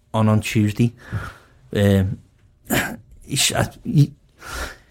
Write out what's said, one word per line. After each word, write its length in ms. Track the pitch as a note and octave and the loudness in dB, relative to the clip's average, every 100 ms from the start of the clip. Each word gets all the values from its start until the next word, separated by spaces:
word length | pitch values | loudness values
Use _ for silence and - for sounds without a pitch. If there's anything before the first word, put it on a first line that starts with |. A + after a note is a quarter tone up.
| _ | _
on 140 | A2 G#2+ | 0 2
on 140 | G#2+ | 2
Tuesday. 520 | - A2 G#2 G#2 A#2+ - - - - - _ _ - | 2 0 0 2 0 -2 -10 -10 -10 -16 _ _ -6
Um, 460 | G#2 G2+ G2 F#2 - - _ _ _ - | 0 4 4 2 -4 -12 _ _ _ -6
<coughs> 300 | - - A#3 - - | -4 -4 -10 -16 -20
he 120 | - C3+ | -6 -2
sh-, 160 | - | 0
I, 160 | - A2 - - | 0 -4 -6 -2
he, 280 | D3 C#3+ - _ _ - - - - _ | 2 2 -2 _ _ -14 -10 -10 -14 _